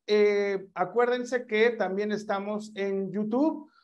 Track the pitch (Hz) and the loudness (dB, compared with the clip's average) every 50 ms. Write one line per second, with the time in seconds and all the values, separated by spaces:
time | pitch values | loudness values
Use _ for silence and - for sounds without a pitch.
0 | _ - 208 208 208 208 202 202 202 202 196 190 190 - - - 180 185 196 233 | _ 0 4 4 4 4 4 2 0 0 -2 -4 -6 -8 -4 -4 -4 0 2 2
1 | 240 247 247 254 247 240 254 247 240 - 214 214 220 240 226 214 196 185 190 196 | 2 2 2 -2 -2 -2 -4 -4 -2 0 2 4 4 4 4 2 -2 -2 0 -2
2 | 208 214 208 202 214 - 202 196 202 208 214 208 214 214 - 196 196 196 196 196 | -2 -2 -2 -4 -2 -2 -4 -4 -2 -4 -6 -6 -8 -8 -6 -4 -4 -2 -2 -2
3 | 196 185 165 202 214 214 220 254 294 320 302 - - - _ _ | -4 -4 -4 -4 -2 -2 0 2 2 0 0 -2 -8 -16 _ _